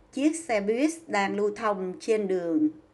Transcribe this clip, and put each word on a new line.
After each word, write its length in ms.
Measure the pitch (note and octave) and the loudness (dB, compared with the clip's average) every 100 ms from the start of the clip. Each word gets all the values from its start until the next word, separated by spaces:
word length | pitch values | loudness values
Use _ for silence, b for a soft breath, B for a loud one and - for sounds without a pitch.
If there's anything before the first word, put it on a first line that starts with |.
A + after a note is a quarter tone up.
| _ | _
chiếc 240 | C4 D4+ D#4+ | 0 0 0
xe 240 | - G#3+ | -2 0
buýt 300 | G3 A#3 D#4 D#4+ - | 0 2 0 0 -4
đang 300 | G#3 G3 G3 | 0 0 0
lưu 180 | G#3 G#3 | -2 0
thông 360 | A3 G3 F#3 F3 | -2 -2 -4 -6
trên 280 | - A3 G3 | 0 0 2
đường 400 | F#3 E3+ D#3 D3+ - _ | 0 0 2 2 0 _